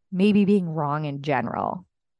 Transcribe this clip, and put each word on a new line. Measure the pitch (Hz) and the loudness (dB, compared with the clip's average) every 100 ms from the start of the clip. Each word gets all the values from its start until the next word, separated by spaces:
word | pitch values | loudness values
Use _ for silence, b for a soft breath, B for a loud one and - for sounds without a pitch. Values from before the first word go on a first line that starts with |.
| - | -8
maybe | 185 208 208 196 | 0 4 4 4
being | 208 175 | 2 0
wrong | 160 147 151 151 | -4 -2 -2 -4
in | 139 | -6
general. | 147 127 - - - - - _ _ | -2 -2 0 -4 -4 -6 -12 _ _